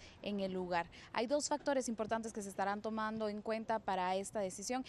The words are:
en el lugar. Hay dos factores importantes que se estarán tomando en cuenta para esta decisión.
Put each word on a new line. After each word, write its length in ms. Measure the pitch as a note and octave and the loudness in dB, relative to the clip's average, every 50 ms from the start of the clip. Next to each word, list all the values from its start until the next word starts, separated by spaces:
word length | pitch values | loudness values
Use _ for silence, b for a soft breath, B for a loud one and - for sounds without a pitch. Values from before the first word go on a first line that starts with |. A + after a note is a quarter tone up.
| B B B B - | B B B B -4
en 180 | G3+ G#3 G3 | -2 0 0
el 100 | G3 F#3+ | 0 0
lugar. 380 | F#3 F#3 F#3 F3 F3+ E3+ E3+ - B B B B B | 0 0 0 2 2 2 2 0 B B B B B
Hay 120 | A3+ A3+ | 0 2
dos 220 | G#3+ C#4+ D4+ C#4+ - | 4 2 2 2 2
factores 400 | D4+ C#4+ - D4 C#4 C4 A#3+ B3+ | 0 0 2 2 2 4 2 0
importantes 460 | A3+ - A3 G#3 A3+ A3+ A3 A3+ - | 0 -2 0 0 0 0 -2 -4 -6
que 80 | A3 | -6
se 80 | G3+ G3 | -6 -6
estarán 320 | G3 - F#3+ G3 G3+ G#3 | -2 0 2 2 2 0
tomando 480 | G#3 A3 A3 A3 A3 G#3+ A3 A3 A3 G#3 | -2 -2 0 0 0 0 0 0 0 0
en 120 | G#3 G#3 | 0 -2
cuenta 380 | - A3+ A3 A3+ A3 - A3+ A3 | -2 -2 -2 -2 0 0 0 0
para 340 | G#3+ - F#3+ F#3 F3+ F3+ F#3+ G3 | 2 2 2 2 4 4 2 2
esta 240 | G3 - - A3 | 0 -2 -2 0
decisión. 420 | G3 F#3 F#3 - F#3+ - B3 C4 C4 | -2 -2 -2 -4 -4 -2 -2 -2 -2